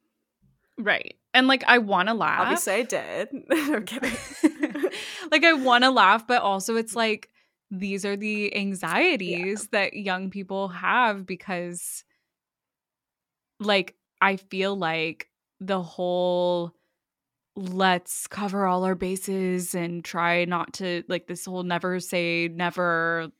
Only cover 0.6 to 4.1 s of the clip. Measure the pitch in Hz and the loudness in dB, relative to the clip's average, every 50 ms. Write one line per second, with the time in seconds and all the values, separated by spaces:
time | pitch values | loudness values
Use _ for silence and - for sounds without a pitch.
0.6 | _ _ _ - 220 208 175 - - - - - _ _ - 247 254 262 269 254 | _ _ _ -6 -2 0 0 0 -2 -6 -14 -20 _ _ 4 4 6 6 4 4
1.6 | 269 - 240 247 220 202 196 180 180 208 233 220 170 151 - - 185 220 294 349 | 6 6 6 6 6 4 2 2 2 2 0 0 0 2 2 2 2 2 2 0
2.6 | - - 190 220 247 - - 156 - - 85 151 196 - - - - - 311 320 | 0 0 0 0 0 -2 -4 -4 -4 -6 -6 -6 -6 -6 -8 -10 -2 0 0 0
3.6 | 302 277 302 - 202 185 220 247 254 262 | 2 0 -2 -2 -2 -4 -6 -6 -4 -4